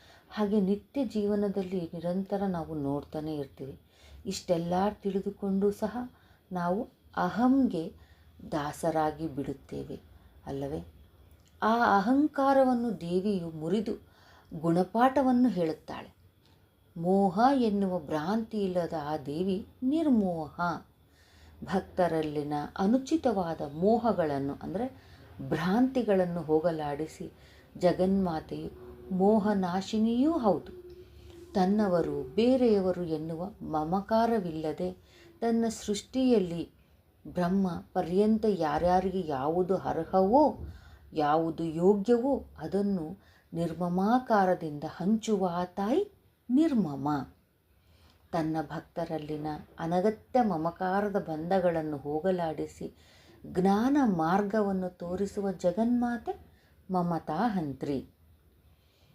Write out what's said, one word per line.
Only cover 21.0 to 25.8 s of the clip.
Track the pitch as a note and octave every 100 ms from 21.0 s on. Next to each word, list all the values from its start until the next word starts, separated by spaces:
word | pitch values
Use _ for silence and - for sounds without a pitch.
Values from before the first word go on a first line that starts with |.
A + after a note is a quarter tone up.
| _ _ _ - - -
ಭಕ್ತರಲ್ಲಿನ | - F#3 - - E3+ D#3+ D#3 D3 D3 D3 - -
ಅನುಚಿತವಾದ | G3 C4 C4+ D#4+ B3+ G3 E3+ D#3+ D3
ಮೋಹಗಳನ್ನು, | D3+ G3+ A3+ A3+ F3 D#3 C#3 C#3 C#3
ಅಂದರೆ | D3 F#3 C4 - - - - -
ಭ್ರಾಂತಿಗಳನ್ನು | C3+ D#3 F3 A3